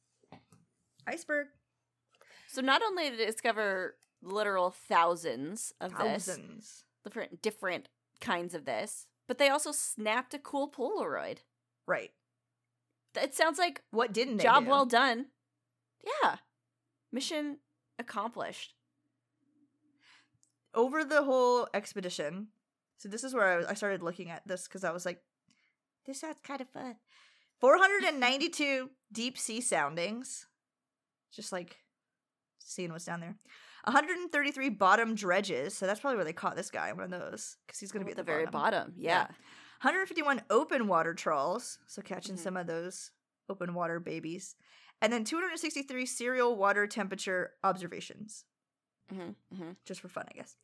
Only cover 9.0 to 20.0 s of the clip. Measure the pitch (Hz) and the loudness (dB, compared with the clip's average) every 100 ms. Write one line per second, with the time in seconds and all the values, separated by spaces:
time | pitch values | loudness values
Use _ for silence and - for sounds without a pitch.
9 | - _ - 247 277 285 302 294 - - | -14 _ -6 4 4 4 0 -4 -4 -2
10 | 214 233 262 285 - 277 285 - 254 403 | 0 0 -2 -10 -6 -4 -4 -4 -4 -2
11 | 180 107 82 - _ _ _ _ - 151 | -2 -4 -6 -10 _ _ _ _ -4 -2
12 | 95 _ _ _ _ _ _ _ _ _ | -4 _ _ _ _ _ _ _ _ _
13 | _ - 277 - 330 349 349 - - 220 | _ -2 -2 4 4 4 2 0 -2 0
14 | 240 208 262 214 - 269 247 277 262 233 | 2 2 0 4 8 8 8 6 8 6
15 | 262 233 277 _ _ _ _ _ _ _ | 6 4 -4 _ _ _ _ _ _ _
16 | 403 587 190 - _ _ _ _ _ _ | -6 2 2 2 _ _ _ _ _ _
17 | _ 240 - 311 294 285 _ _ _ - | _ -6 -4 -4 -6 -8 _ _ _ -14
18 | 240 220 226 233 104 - - _ _ _ | -8 -6 -6 -6 -8 -8 -14 _ _ _
19 | _ _ _ _ _ _ _ _ _ _ | _ _ _ _ _ _ _ _ _ _